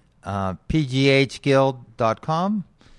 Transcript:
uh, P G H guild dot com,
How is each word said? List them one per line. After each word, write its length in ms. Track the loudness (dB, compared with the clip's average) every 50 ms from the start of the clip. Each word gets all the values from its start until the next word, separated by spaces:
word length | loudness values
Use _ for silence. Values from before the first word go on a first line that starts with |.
| _ _ _ _ -10
uh, 320 | -8 -6 -4 -4 -4 -6 -8 _ -4
P 180 | -2 -2 -2
G 220 | 0 0 2 2 4
H 340 | 4 4 2 0 -2 -4
guild 540 | 0 2 4 4 4 2 0 -4 -10 -18 -6
dot 260 | -2 -2 0 0 -2
com, 440 | -4 -4 -4 -2 -2 -2 -4 -4 -6 -10 _ _ _ -20 -20